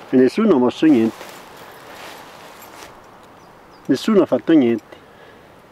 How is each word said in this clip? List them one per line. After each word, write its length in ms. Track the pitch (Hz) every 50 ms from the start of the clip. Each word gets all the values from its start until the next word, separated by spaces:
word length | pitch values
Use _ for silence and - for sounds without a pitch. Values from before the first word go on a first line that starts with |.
| - -
e 80 | - 127
nessuno 380 | 131 123 - - 220 220 175
ha 20 | 131
mosso 280 | 123 120 - - -
niente. 300 | 156 147 117 113 113 - - - - - - - - - - - - - - - - - - - - - - - - - - - - - - - - - - - - - - - - - - - - - - - - - - - - - - -
Nessuno 380 | - 143 123 - - 220 196 156
ha 20 |
fatto 260 | - 135 123 - -
niente. 440 | 165 156 131 117 117 110 - - - - - - - - - - - - - - - - _ _